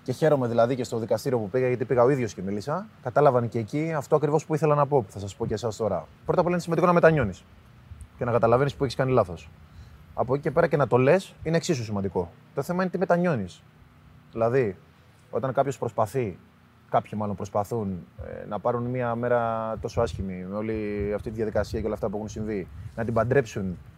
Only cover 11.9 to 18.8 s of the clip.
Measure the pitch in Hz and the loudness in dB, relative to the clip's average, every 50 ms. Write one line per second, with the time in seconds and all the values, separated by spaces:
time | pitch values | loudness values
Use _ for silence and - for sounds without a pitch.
11.9 | 104 98 95 95 - 95 87 85 - - - - - 143 - - 175 185 190 180 | -4 -2 -2 -2 -2 -2 -4 -4 -10 -20 -20 -8 -6 -6 -4 -2 -2 -2 -2 -2
12.9 | - 175 185 175 175 175 180 180 143 110 95 87 - - _ - _ - - - | -2 -4 2 2 2 2 4 2 0 0 -4 -8 -12 -20 _ -20 _ -20 -20 -20
13.9 | _ - - - - - - - - 113 113 117 127 135 120 98 90 - - - | _ -20 -20 -20 -20 -20 -20 -12 -2 0 0 4 4 4 2 2 -2 -6 -16 -20
14.9 | _ _ _ _ _ _ _ - - 113 127 131 - 139 135 139 131 - 120 120 | _ _ _ _ _ _ _ -6 -4 -2 -2 0 0 0 0 0 -2 -4 -6 -4
15.9 | - 113 110 104 - 135 117 95 82 - - - _ _ _ _ _ - - - | 0 0 -2 0 0 -4 -2 -4 -6 -10 -18 -20 _ _ _ _ _ -20 -8 -2
16.9 | - 117 113 - 107 107 107 104 98 - 104 98 - 104 101 - 120 113 104 98 | -2 -2 -2 -2 -6 -6 -4 -4 -4 -6 -8 -4 -2 -2 -2 -2 -4 -4 -4 -4
17.9 | 92 85 - - _ - 85 - - - - 101 104 95 - - 117 120 | -6 -8 -10 -16 _ -16 -14 -12 -12 -12 -10 -8 -8 -2 -2 -2 -2 0